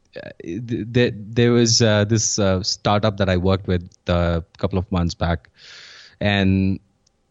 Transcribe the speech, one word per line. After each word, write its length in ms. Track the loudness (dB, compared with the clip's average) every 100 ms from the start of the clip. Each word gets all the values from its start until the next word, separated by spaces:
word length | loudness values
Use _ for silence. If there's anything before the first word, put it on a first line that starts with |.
| _ -18 -18 -16
th-, 500 | -10 -10 -6 -8 -2
th-, 200 | 0 0 -2
there 340 | -6 2 4
was, 300 | 4 4 4
uh, 240 | 4 2 2
this, 340 | 0 0 0
uh, 240 | 0 0
startup 540 | -2 -4 0 2 0 0
that 120 | 0
I 80 | 0
worked 300 | 2 0 0
with, 220 | -4 -4 _ -2
uh, 340 | 0 0 -2 -6
a 40 | -8
couple 200 | -4 -4
of 120 | -2
months 240 | -2 -2 -2
back, 340 | -4 -4 -6 _ -20 -20 -20 -20 -20 _
and 600 | -2 0 2 2 0 -4 _ _ _ _ _